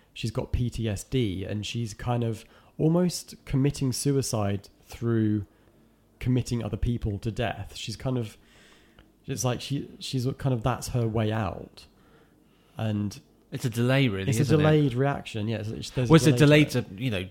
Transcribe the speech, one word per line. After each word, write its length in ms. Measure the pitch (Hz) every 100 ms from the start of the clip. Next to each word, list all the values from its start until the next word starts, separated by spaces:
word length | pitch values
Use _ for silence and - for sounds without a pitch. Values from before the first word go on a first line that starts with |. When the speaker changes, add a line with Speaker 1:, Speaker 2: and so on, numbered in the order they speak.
| _
Speaker 1:
she's 180 | - 117
got 200 | - -
P 180 | - 123
T 180 | - 113
S 140 | 98
D, 420 | - 131 113 90 95
and 200 | 104 101
she's 280 | 120 117
kind 300 | 104 123 120
of 200 | 117 110 - - _ -
almost 580 | 151 170 180 - - - -
committing 460 | 135 139 - 135
suicide 720 | 117 143 139 127 113 101 98 - _ -
through 600 | - 117 113 110 107 101 _ _ _ _ _ _ -
committing 440 | - 127 120 120
other 140 | 110 101
people 400 | - 120 120 101
to 120 | 113
death. 420 | 98 113 - 95 -
She's 200 | - 107
kind 220 | 135 127
of, 200 | 113 - - - - - _ _ - _ -
it's 160 | 127 123
like 140 | 113
she, 280 | - 139 - -
she's 260 | - 131 123 -
kind 160 | 139
of, 100 | 123
that's 260 | 127 123 -
her 180 | 127 117
way 240 | 110 110
out. 540 | 110 101 - - - - _ _ - _ _ _ _ _ -
And 420 | 110 104 104 - - _ _
Speaker 2:
It's 140 | 143 127
a 40 |
delay, 380 | 110 123 131 131
really, 220 | 98 98
Speaker 1:
it's 100 | 110
a 20 |
Speaker 2:
isn't 180 | 143 156
it? 40 |
Speaker 1:
delayed 300 | 151 156 147
reaction, 540 | 120 139 143 - 110 104
yeah, 100 | 110
it's, 120 | 104
it's, 200 | 120 -
there's 180 | - 123
a 20 |
Speaker 2:
Well, 40 | 160
it's 80 | 147
a 40 |
Speaker 1:
delay 320 | 127 147 151
Speaker 2:
delay 20 | 147
Speaker 1:
to 120 | -
it. 180 | - 95
Speaker 2:
to, 60 |
you 80 | 127
know, 120 | 101 92